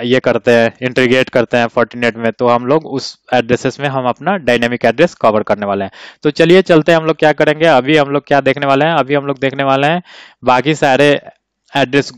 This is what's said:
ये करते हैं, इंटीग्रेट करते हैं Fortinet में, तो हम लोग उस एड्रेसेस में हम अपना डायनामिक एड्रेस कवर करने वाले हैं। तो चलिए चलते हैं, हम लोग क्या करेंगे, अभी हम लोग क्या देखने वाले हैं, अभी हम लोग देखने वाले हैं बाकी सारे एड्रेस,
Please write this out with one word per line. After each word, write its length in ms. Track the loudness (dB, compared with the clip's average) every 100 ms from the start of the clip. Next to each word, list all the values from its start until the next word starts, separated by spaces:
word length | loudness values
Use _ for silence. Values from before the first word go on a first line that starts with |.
ये 180 | -2 0
करते 300 | 0 0 2
हैं, 220 | 2 2 -2
इंटीग्रेट 460 | -4 0 2 2 0
करते 280 | -2 0 -2
हैं 100 | -2
Fortinet 500 | -2 -4 -2 -4 -2
में, 160 | -6
तो 160 | -2 0
हम 180 | 0 0
लोग 200 | -2 -2
उस 320 | -10 -10 -16 _
एड्रेसेस 460 | -2 0 -2 -2 -4
में 80 | -6
हम 200 | -4 -4
अपना 280 | -4 -4 -4
डायनामिक 480 | -2 0 -2 -2
एड्रेस 300 | -2 0 -2
कवर 280 | 0 0 0
करने 240 | -2 -4 -4
वाले 180 | -4
हैं। 60 | -6 -12 -20 -6
तो 80 | -4
चलिए 320 | 0 4 4
चलते 300 | 4 2 2
हैं, 60 | 0
हम 80 | 0
लोग 100 | 0
क्या 160 | 0
करेंगे, 340 | 2 0 2 2
अभी 300 | 2 2 0
हम 140 | 0
लोग 160 | -2 0
क्या 140 | 0
देखने 260 | 0 -2 0
वाले 180 | 0
हैं, 80 | 0
अभी 220 | 0 -2
हम 120 | -2 -4
लोग 120 | -4
देखने 260 | -4 -2
वाले 220 | -2 0 0
हैं 160 | -2 -6 -20 -20 _
बाकी 300 | 0 0 0
सारे 460 | 0 0 2 2 2 -4 -20 _ _ _ -4
एड्रेस, 360 | 0 0 -2